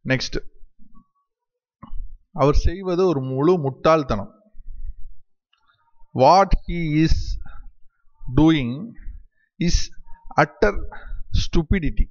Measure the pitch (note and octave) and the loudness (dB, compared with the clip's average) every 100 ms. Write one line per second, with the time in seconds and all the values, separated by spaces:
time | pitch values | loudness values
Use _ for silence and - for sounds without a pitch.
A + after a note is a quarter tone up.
0 | - C3 - - - - - _ G2+ - | -2 -4 -4 -8 -10 -16 -20 _ -20 -20
1 | _ _ _ _ _ _ _ _ - - | _ _ _ _ _ _ _ _ -8 -6
2 | - - _ E3+ C#3 D3 - F3 F#3 F3 | -6 -12 _ 0 4 4 2 0 -2 2
3 | F#3 D3 C3 C3 D3+ F#3 C3+ C3 D#3 D#3+ | 2 0 -2 0 2 2 0 0 2 2
4 | C#3 G#2+ G2+ _ _ - - - - - | 2 -6 -6 _ _ -16 -12 -8 -8 -6
5 | - - - _ _ _ _ _ _ _ | -8 -8 -16 _ _ _ _ _ _ _
6 | - A#2+ C3 F3+ F#3+ - - E3+ D#3+ D3+ | -12 2 6 6 6 2 0 -6 -2 2
7 | D#3+ - - - - - - - - _ | 4 4 2 -6 -6 -12 -14 -20 -20 _
8 | _ _ - B2+ D#3+ D#3+ A#2+ C3+ A3+ - | _ _ -4 2 2 2 -2 -8 -12 -12
9 | - - - _ _ _ F3 - - - | -14 -14 -20 _ _ _ 0 0 -2 -8
10 | - - - - D#3 - G#3 - - - | -14 -16 -6 -2 -2 0 0 0 -6 -10
11 | - - - - - F3+ D#3 G3 C#3 A2 | -10 -10 -2 -2 2 0 2 0 0 0
12 | - | 0